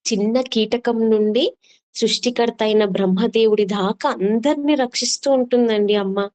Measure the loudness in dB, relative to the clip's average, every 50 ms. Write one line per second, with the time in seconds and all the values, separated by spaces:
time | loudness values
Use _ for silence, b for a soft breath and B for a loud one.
0 | -8 -4 -2 -2 0 0 0 -2 -2 -2 -2 -2 -2 -2 -2 -4 -2 -2 -2 0
1 | 2 2 2 2 2 2 0 0 0 -2 -4 _ b b b b b _ -6 -2
2 | -2 -2 -2 -2 -4 -4 -2 0 -2 -2 -2 -2 0 0 2 2 2 0 0 0
3 | 0 0 2 2 0 0 2 2 2 4 4 2 2 0 -2 -2 -2 -2 -2 -2
4 | -2 -4 -2 -2 -2 0 0 0 0 0 0 0 0 0 0 0 0 -2 -4 -6
5 | -6 -4 -6 -4 0 0 2 2 2 2 2 2 2 2 2 2 2 2 0 0
6 | 0 -2 -2 -4 -4 -6 -6